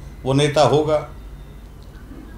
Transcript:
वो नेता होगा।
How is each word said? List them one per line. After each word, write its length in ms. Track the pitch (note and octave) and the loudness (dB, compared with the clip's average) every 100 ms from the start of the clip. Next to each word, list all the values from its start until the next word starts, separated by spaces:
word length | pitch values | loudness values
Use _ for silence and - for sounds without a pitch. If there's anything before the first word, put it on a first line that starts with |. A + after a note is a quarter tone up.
| - - | -12 -6
वो 100 | B2+ | 0
नेता 280 | C3+ D3 D3 | 4 4 6
होगा। 480 | C3 C#3+ D3+ D3+ - - - - - - - - - - - - - | 6 6 4 0 0 -12 -16 -16 -16 -18 -18 -18 -18 -16 -16 -16 -16